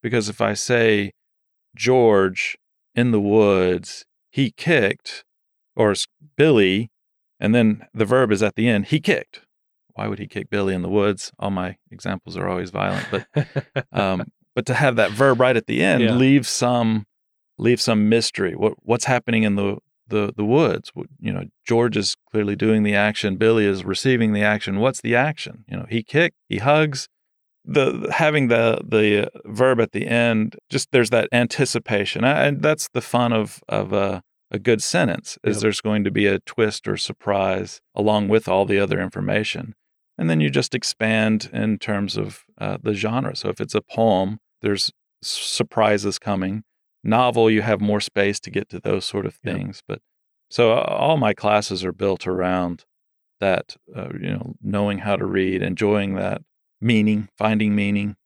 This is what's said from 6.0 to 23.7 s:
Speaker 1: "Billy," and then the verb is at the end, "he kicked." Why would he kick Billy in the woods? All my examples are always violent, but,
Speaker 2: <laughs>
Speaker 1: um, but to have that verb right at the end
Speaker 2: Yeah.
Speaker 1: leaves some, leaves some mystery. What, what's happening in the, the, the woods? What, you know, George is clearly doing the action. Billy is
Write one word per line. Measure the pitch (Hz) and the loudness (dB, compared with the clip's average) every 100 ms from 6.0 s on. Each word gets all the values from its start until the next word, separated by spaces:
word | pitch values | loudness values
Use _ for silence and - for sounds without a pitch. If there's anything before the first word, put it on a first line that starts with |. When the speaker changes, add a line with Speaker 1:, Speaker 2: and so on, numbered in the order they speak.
| - _ - - | -4 _ -20 2
Speaker 1:
"Billy," | 151 123 95 95 113 _ _ _ _ _ | 4 6 4 2 -2 _ _ _ _ _
and | 104 | 0
then | 120 110 107 - | 4 4 2 -6
the | 107 | -4
verb | 104 127 123 | 2 4 4
is | 101 | 2
at | 104 | 0
the | - 117 | 0 0
end, | 107 101 | 0 0
"he | 156 | -2
kicked." | 156 170 - - _ _ _ _ _ | 0 -2 -4 -20 _ _ _ _ _
Why | - 104 | -10 -8
would | 98 | -8
he | 95 | -8
kick | - - | -10 -6
Billy | 101 98 | -2 -2
in | 92 | -2
the | 87 | 0
woods? | 101 101 95 - _ | 2 2 -2 -8 _
All | 101 | -4
my | 95 90 87 _ | -4 -6 -10 _
examples | 95 95 95 - 90 | -14 -10 -10 -8 -6
are | 92 | -4
always | 92 92 | -4 -6
violent, | 98 98 95 - | -4 -4 -4 -4
but, | 110 - - 143 - - - - | -6 -4 -4 -4 -6 -8 -10 -6
Speaker 2:
<laughs> | |
Speaker 1:
um, | - 98 92 - _ _ | -4 -2 -2 -6 _ _
but | - 107 | -8 -4
to | |
have | 117 143 120 | 0 0 2
that | 101 | 0
verb | 104 135 120 | 4 2 4
right | 127 120 | 4 2
at | 110 | 0
the | 117 | 0
end | 90 85 | 2 4
Speaker 2:
Yeah. | 113 | 4
Speaker 1:
leaves | 123 131 139 - | 4 6 6 4
some, | - 123 123 113 110 104 _ _ _ _ _ | -2 0 2 2 0 -4 _ _ _ _ _
leaves | 110 120 | 2 2
some | - 107 104 | 2 2 4
mystery. | 113 113 - 95 | 4 0 -2 -4
What, | 85 104 - | 0 -2 -2
what's | - 117 - | -2 -2 0
happening | 123 - 113 | -2 0 0
in | 110 101 | 2 0
the, | 101 98 _ _ _ | -2 -4 _ _ _
the, | 104 101 - | -2 -2 -2
the | |
woods? | 104 131 156 - - | 0 2 2 0 -6
What, | - - 143 | -14 -14 -8
you | - | -6
know, | 95 92 _ - | -6 -8 _ -2
George | 117 120 107 | 2 2 0
is | 98 - _ | -4 -6 _
clearly | 107 104 | -4 -2
doing | 101 110 107 | 0 2 2
the | 104 | 2
action. | 101 104 107 104 92 | 2 0 0 -4 2
Billy | 110 113 | 2 4
is | 104 | 2